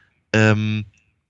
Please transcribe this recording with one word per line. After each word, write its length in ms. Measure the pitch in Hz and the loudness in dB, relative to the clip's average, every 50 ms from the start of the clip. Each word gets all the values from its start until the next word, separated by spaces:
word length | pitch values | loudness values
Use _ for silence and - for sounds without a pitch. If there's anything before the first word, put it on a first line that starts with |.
| _ _ _ _ _ _ | _ _ _ _ _ _
Ähm, 540 | - 110 107 110 107 107 107 107 107 107 107 - _ _ _ _ _ _ _ _ | 0 2 2 2 2 0 -2 -4 -6 -6 -8 -12 _ _ _ _ _ _ _ _